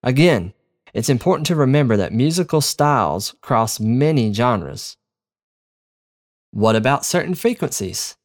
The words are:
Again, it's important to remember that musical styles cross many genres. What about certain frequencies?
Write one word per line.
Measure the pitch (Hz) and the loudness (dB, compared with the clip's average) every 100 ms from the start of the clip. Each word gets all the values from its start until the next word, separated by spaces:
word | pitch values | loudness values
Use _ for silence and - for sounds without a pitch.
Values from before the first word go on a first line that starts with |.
Again, | 120 127 175 131 90 - _ _ _ | 0 4 4 4 -2 -14 _ _ _
it's | - 113 | -6 0
important | 127 180 180 151 | 0 2 0 0
to | 165 | 0
remember | 135 139 139 107 | 2 2 2 2
that | 90 | 0
musical | 110 139 170 175 156 | 0 0 0 0 0
styles | 143 - 147 139 90 80 107 - | -2 0 0 2 0 -2 -8 -12
cross | - 120 113 - | -2 0 0 -2
many | 110 120 151 156 110 | -2 2 2 2 0
genres. | 101 120 110 71 - - - _ _ _ _ _ _ _ _ _ _ _ _ _ _ _ | 0 0 0 -4 -12 -14 -18 _ _ _ _ _ _ _ _ _ _ _ _ _ _ _
What | - 107 110 | 0 2 2
about | 113 139 - | 2 0 0
certain | 180 160 | -2 -2
frequencies? | 180 233 240 - - 95 - - - | -2 -2 -2 -6 -6 -8 -8 -10 -14